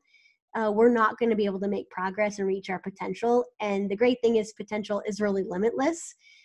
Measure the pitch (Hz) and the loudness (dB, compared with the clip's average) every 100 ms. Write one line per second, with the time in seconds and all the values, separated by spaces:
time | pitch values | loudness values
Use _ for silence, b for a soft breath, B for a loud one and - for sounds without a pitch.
0 | _ _ _ _ _ 226 214 202 240 233 | _ _ _ _ _ -2 0 4 4 6
1 | 214 226 233 214 202 190 196 196 - 185 | 2 2 0 2 0 0 -2 -4 -6 -6
2 | 185 196 208 202 190 196 196 180 196 196 | -4 -2 -2 -2 -2 -2 -4 -8 -8 -8
3 | 190 185 233 247 240 - 208 196 202 202 | -8 -2 2 2 0 -4 -4 -2 -2 2
4 | 247 247 233 226 208 - 202 214 202 202 | 2 4 2 2 0 -8 -8 -6 -4 -4
5 | 214 202 208 196 196 180 220 - 294 330 | -4 -2 0 0 -2 0 0 0 0 -2
6 | - - b b | -8 -20 b b